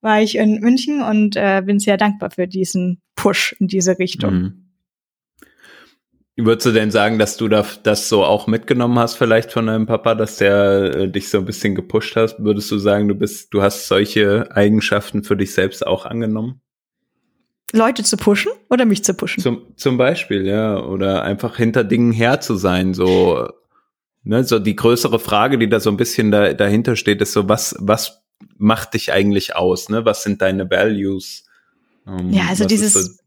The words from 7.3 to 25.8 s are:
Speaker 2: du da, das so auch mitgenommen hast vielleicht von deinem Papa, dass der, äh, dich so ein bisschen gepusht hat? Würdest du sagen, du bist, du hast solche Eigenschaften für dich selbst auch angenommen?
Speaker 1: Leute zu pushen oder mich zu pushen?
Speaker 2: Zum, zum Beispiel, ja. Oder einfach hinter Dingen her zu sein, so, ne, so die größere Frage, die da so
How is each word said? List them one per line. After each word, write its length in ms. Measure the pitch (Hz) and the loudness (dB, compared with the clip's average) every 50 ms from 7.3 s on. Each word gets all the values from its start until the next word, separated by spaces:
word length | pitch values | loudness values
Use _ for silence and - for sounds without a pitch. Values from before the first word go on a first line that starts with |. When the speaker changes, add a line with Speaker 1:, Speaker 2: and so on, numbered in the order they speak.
| - | 0
Speaker 2:
du 120 | - 113 110 | -4 -2 2
da, 180 | 107 107 104 - - - _ | 2 2 0 0 -6 -4 _
das 260 | 110 107 104 - - | 0 0 0 0 0
so 160 | - 104 95 | 2 2 4
auch 220 | 76 98 104 - | 4 2 0 0
mitgenommen 520 | - 110 113 113 - 139 123 123 120 120 120 | -2 -2 -2 0 0 0 0 2 2 2 2
hast 180 | 117 113 - | 0 0 0
vielleicht 360 | - 135 117 110 110 113 - - | -2 0 2 2 2 0 0 -4
von 140 | 120 117 | -4 -2
deinem 180 | 110 110 110 110 | -2 0 -2 0
Papa, 300 | 110 117 113 - 117 113 | 0 -2 -2 0 0 0
dass 220 | 110 110 107 - | 0 -2 -4 -2
der, 600 | - - 98 101 101 101 101 98 98 98 92 65 | 0 2 2 4 4 4 4 2 2 2 0 0
äh, 140 | 73 98 95 | -2 -4 -2
dich 180 | 87 98 95 - | -4 -6 -8 -2
so 80 | - 104 | -2 -2
ein 60 | 95 | -2
bisschen 300 | 98 104 - - 110 98 | -2 -8 -4 -4 -4 -2
gepusht 420 | 92 92 - - 107 107 - - | -2 -6 -2 -4 -4 -4 -2 -2
hat? 200 | 113 113 110 - - | 0 0 0 -2 -4
Würdest 320 | 107 104 107 101 104 - | -2 -2 -2 -2 -2 -4
du 80 | 107 104 | -4 -2
sagen, 300 | 98 104 101 104 104 104 | 0 2 2 2 2 0
du 60 | 101 | 0
bist, 380 | 101 - 104 - - - _ - | -2 -4 -6 -6 -10 -18 _ -2
du 80 | 101 | 0
hast 280 | 98 98 101 - - - | 0 0 0 -2 -4 0
solche 600 | - 98 104 104 - 110 104 101 101 110 - - - | 2 2 2 2 2 0 2 2 2 0 -2 -2 0
Eigenschaften 680 | - 101 104 107 107 101 - - 104 104 - - 107 101 | 2 2 4 4 2 0 0 -2 -2 -4 -4 -6 -8 -2
für 140 | - 104 | -2 -2
dich 160 | 95 98 92 - | -2 -2 -4 -2
selbst 340 | - 92 95 - - - | -2 -2 -2 -2 -6 -4
auch 200 | - - - - | -4 -4 -4 -4
angenommen? 560 | - 110 117 117 110 107 110 110 120 131 - _ _ _ _ _ _ _ _ _ _ _ _ _ _ _ _ _ _ _ _ _ - - | -8 -8 -6 -4 -4 -4 -4 -4 -8 -10 -12 _ _ _ _ _ _ _ _ _ _ _ _ _ _ _ _ _ _ _ _ _ -2 0
Speaker 1:
Leute 300 | 220 226 226 240 233 208 | 2 2 2 0 -2 -2
zu 120 | - - | -4 -4
pushen 340 | 202 - - 202 202 - 403 480 - _ _ | 0 2 2 2 2 0 -4 -6 -8 _ _
oder 160 | 254 247 262 | 0 2 4
mich 180 | 226 202 202 - | 2 2 2 0
zu 80 | - 185 | -4 -4
pushen? 300 | - - 160 - - 180 | -2 -4 -6 -6 -2 -2
Speaker 2:
Zum, 340 | 131 120 113 - - - | -2 -2 -2 -8 -18 -18
zum 220 | _ - 139 127 120 | _ -2 -2 2 2
Beispiel, 480 | 123 131 165 - - - 107 101 95 | 2 0 0 -2 -4 -4 -4 -2 -2
ja. 320 | 98 101 107 110 110 104 98 | 0 0 0 0 0 -2 -4
Oder 460 | 60 64 95 95 95 98 95 92 58 | -4 -4 -4 -4 -2 -2 -2 -2 -2
einfach 320 | 78 101 104 - 117 - | -2 -4 -4 -4 -8 -4
hinter 280 | - 123 113 110 131 113 | 0 -2 0 2 0 0
Dingen 280 | 98 - 117 120 120 117 | 0 2 2 2 2 2
her 280 | 110 117 117 135 143 | 2 2 2 0 0
zu 160 | - - 117 | -2 -4 -4
sein, 380 | 98 90 95 90 90 92 92 92 | 0 0 0 0 2 0 0 0
so, 540 | 90 90 92 92 95 92 90 85 64 57 - - _ _ _ _ _ _ _ _ _ _ _ _ _ _ | 0 2 2 4 4 4 4 2 0 -2 -6 -10 _ _ _ _ _ _ _ _ _ _ _ _ _ _
ne, 200 | - 104 117 131 | -2 0 0 2
so 160 | 131 120 110 | 2 2 2
die 180 | 101 110 101 | 2 0 -2
größere 420 | 101 - 117 120 120 - 117 104 110 | 2 2 2 2 4 2 0 -2 -2
Frage, 400 | - - 107 104 107 131 139 120 | -2 0 0 2 2 2 2 0
die 100 | 113 107 | 2 2
da 100 | 113 | 0
so 120 | 110 | 0